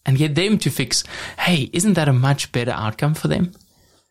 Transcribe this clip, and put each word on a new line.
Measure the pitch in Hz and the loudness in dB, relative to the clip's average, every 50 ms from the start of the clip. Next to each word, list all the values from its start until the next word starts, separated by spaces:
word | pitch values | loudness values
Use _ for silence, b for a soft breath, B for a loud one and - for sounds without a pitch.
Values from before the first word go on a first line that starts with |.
| _ | _
and | - 135 131 | 0 2 2
get | 151 156 143 | 2 2 2
them | 151 180 208 220 190 | 0 2 2 2 0
to | - 147 | 0 -2
fix, | - - 135 - - - - B B B B B B B | -2 -2 -4 -2 -2 -4 -4 B B B B B B B
hey, | - 175 180 151 127 - - | -2 0 0 0 0 -2 -2
isn't | 170 185 214 190 | 0 0 2 2
that | 170 156 147 | 2 2 2
a | 131 | 4
much | 123 123 135 143 139 - - | 4 4 2 2 0 -2 -4
better | - 127 120 123 | -4 -2 -2 -2
outcome | 104 76 107 107 - - - 147 156 | -2 -2 -4 -4 -2 -2 -2 -2 0
for | 156 - - | -2 -2 -2
them? | 143 143 175 175 - b b b b b b b b b b b | 0 0 0 -2 -4 b b b b b b b b b b b